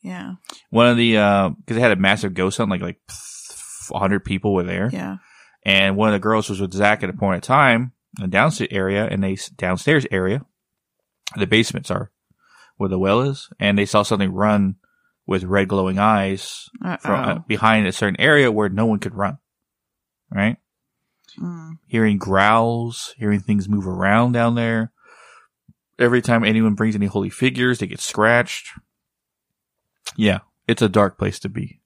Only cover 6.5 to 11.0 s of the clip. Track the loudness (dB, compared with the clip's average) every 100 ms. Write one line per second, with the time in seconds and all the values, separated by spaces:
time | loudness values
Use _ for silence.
6.5 | -4 -4 0 2 2 -2 -2 -2 -2 0
7.5 | 4 4 2 -2 _ _ -10 -2 0 0
8.5 | 0 -4 -2 -2 -2 -2 -2 -4 -4 -10
9.5 | -8 -4 -2 2 0 0 -2 0 -2 -6
10.5 | _ _ _ _ _